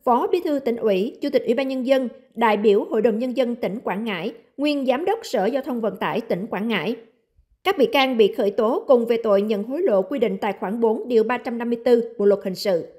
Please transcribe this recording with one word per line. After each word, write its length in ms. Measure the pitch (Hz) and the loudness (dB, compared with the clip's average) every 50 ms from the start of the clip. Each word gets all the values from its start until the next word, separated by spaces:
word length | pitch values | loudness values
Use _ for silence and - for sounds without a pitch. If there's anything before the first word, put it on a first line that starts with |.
| _ | _
Phó 220 | 254 233 247 339 | 2 2 2 2
Bí 140 | 453 - 359 | 0 0 0
thư 180 | 349 330 294 277 | 0 -2 -2 -2
Tỉnh 180 | 269 240 233 | -2 -2 -4
ủy, 400 | 240 - 220 196 185 202 269 - - | 0 0 0 2 2 0 -4 -6 -6
Chủ 100 | - 285 | -6 0
tịch 140 | 277 240 226 | 0 0 2
Ủy 100 | 220 233 | 2 0
ban 140 | 240 269 262 | 0 0 -2
Nhân 180 | 269 262 247 | -4 -4 0
dân, 220 | 254 269 262 262 226 - - _ _ _ | 2 2 2 2 -2 -8 -12 _ _ _
đại 220 | 220 233 220 214 | 0 2 2 2
biểu 280 | 202 208 220 196 208 294 | 4 4 4 4 4 2
Hội 180 | - 277 220 | 0 -2 2
đồng 160 | 208 240 208 220 | 2 2 2 0
Nhân 180 | 254 254 233 | -4 -4 -2
dân 180 | 262 254 240 240 | -2 -2 -2 -2
tỉnh 240 | 233 - 190 185 233 | -4 -4 -6 -6 -6
Quảng 240 | - 240 180 196 226 | -6 -6 -4 -4 -4
Ngãi, 280 | 226 202 165 165 233 - - _ _ _ | -4 -6 -4 -6 -8 -10 -12 _ _ _
nguyên 300 | - 277 302 294 285 269 | -2 -2 -2 0 0 0
Giám 180 | 254 294 - 349 | 0 0 0 0
đốc 140 | 370 415 453 | -2 -2 -4
Sở 240 | - - - 220 185 | -4 -4 -2 0 0
Giao 160 | 220 269 269 | 0 -2 -2
thông 180 | 269 311 254 233 | -4 -4 -6 -4
Vận 160 | 220 208 - | -4 -4 -4
tải 240 | - 220 165 151 202 | -4 -6 -4 -4 -4
tỉnh 260 | 226 - 208 170 151 | -4 -4 -4 -4 -4
Quảng 220 | 147 - 185 208 233 | -8 -6 -6 -4 -2
Ngãi. 280 | 220 185 151 190 254 - - _ _ _ _ _ _ _ _ _ _ _ _ | -2 -2 -2 -4 -6 -8 -12 _ _ _ _ _ _ _ _ _ _ _ _
Các 140 | 359 381 330 | -2 2 2
bị 80 | 254 | 2
can 300 | - - 285 269 262 254 | 2 4 2 2 2 4
bị 160 | 226 214 196 - | 2 2 2 2
khởi 140 | - 214 202 | 0 -2 -2
tố 340 | 202 - 220 220 269 392 - | 0 0 0 0 0 -2 4
cùng 200 | - 269 240 233 | 4 4 4 4
về 100 | 226 233 226 | 0 -2 0
tội 200 | 226 220 202 196 | 2 2 2 2
nhận 220 | 202 214 220 226 226 | 2 0 -2 -4 -4
hối 180 | 233 269 320 | -6 -4 -2
lộ 200 | 359 277 214 190 | 0 2 2 2
quy 160 | - 190 285 269 | 0 0 -2 -2
định 200 | 240 214 190 196 | 0 -2 -2 -2
tại 160 | - 208 196 - | -4 -4 -4 -4
khoản 200 | 226 185 208 240 | -6 -6 -2 0
bốn 280 | 226 220 220 247 427 247 | 0 0 0 -2 -2 0
điều 160 | 247 220 220 | 2 2 2
ba 140 | 220 247 240 | 2 -2 -4
trăm 200 | 233 269 240 233 | -4 -6 -6 -4
năm 120 | 233 240 | -2 -4
mươi 80 | 233 226 - | -4 -2 4
tư 300 | 254 240 233 226 233 - - | 4 4 4 2 -4 -4 2
Bộ 60 | 202 | 4
luật 160 | 202 196 196 - | 4 4 2 0
hình 100 | 202 185 | -8 -8
sự. 320 | - - 208 185 165 143 - - | -4 -2 0 0 0 -2 -6 -16